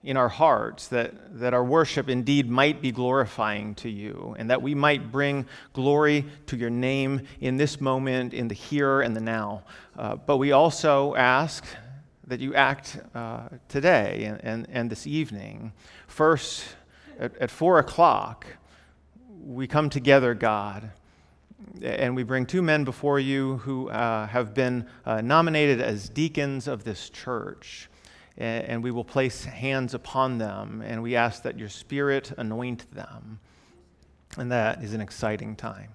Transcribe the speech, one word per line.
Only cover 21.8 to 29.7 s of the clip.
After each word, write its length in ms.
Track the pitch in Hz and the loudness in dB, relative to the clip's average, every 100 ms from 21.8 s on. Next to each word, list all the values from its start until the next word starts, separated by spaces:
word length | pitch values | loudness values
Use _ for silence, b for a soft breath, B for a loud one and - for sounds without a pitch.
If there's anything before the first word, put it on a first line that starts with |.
and 320 | 120 - 127 127 | -6 -2 -2 -2
we 80 | |
bring 240 | 120 131 123 | -2 -2 0
two 160 | 185 | 0
men 200 | 170 151 | 4 2
before 360 | 135 - 143 139 | 2 0 2 2
you 380 | 135 139 135 131 | 2 0 0 -4
who, 300 | 131 131 131 | -4 -6 -4
uh, 360 | 113 117 113 107 | -2 0 0 0
have 300 | 123 113 104 | -2 0 0
been, 320 | 127 123 117 B - | 0 0 -6 B -4
uh, 160 | 110 | -2
nominated 580 | 117 156 165 156 147 123 | 4 4 4 4 4 4
as 300 | 117 104 101 | 2 -2 -6
deacons 580 | 113 160 156 143 135 131 | -2 -2 0 -2 -4 -6
of 160 | 120 | -6
this 260 | 104 98 - | -6 -10 -12
church, 760 | - - 120 98 - - - - b b b b - | -12 -6 -6 -6 -14 -18 -18 -20 b b b b -8
a-, 40 | |
and 400 | 117 117 - 120 | -6 -4 -4 -4
we 60 | 120 | -4
will 140 | 120 | -4
place 420 | - 139 131 - 139 | -2 0 0 -2 -12
hands 480 | - 131 | -6 -2